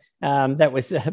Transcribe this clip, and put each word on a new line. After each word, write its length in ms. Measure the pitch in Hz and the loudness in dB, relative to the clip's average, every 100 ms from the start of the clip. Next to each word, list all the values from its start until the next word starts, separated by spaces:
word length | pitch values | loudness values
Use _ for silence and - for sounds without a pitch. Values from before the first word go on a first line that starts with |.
| _ - | _ -8
um, 340 | 143 139 135 | -2 0 2
that 160 | 143 151 | 2 2
was, 220 | 135 - | 2 -4
uh, 180 | 165 117 | -4 -4